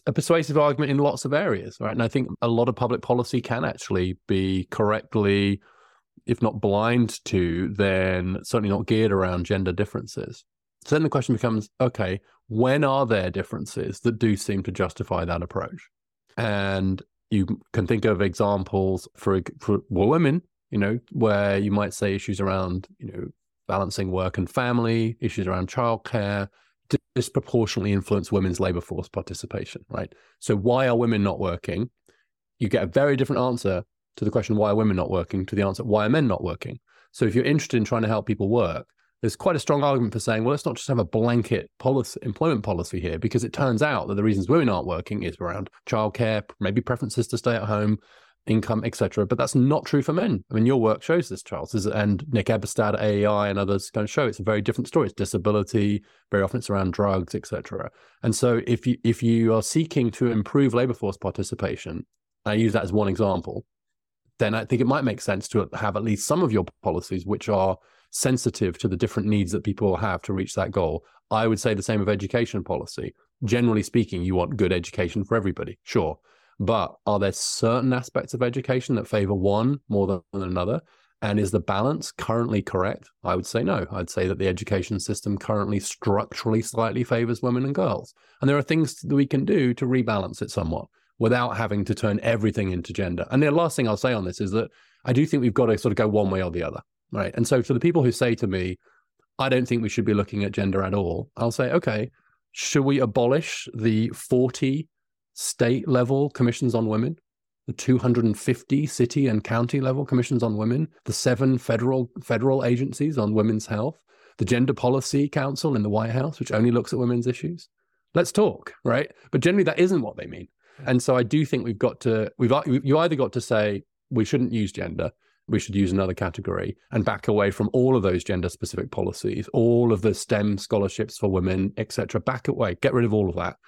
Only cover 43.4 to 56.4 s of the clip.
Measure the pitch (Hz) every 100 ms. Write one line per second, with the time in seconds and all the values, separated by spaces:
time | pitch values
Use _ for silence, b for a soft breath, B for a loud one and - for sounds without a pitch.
43.4 | 110 - 135 110 151 117 - 101 110 98
44.4 | 92 165 127 90 78 82 - 104 85 -
45.4 | 87 95 98 b - 113 107 - 113 107
46.4 | - - 98 110 - 120 110 - 113 117
47.4 | 123 117 107 104 107 107 b b b b
48.4 | - 110 101 110 - - 98 - 98 120
49.4 | 131 135 131 151 - 143 147 165 214 101
50.4 | - 110 117 131 110 107 - 175 - 95
51.4 | - 139 156 110 107 107 104 98 151 113
52.4 | - 110 107 - 107 104 107 101 104 104
53.4 | 104 98 98 98 - 110 107 - 127 101
54.4 | 101 107 117 117 - 165 107 - 98 101
55.4 | 107 104 98 110 104 104 - b b 101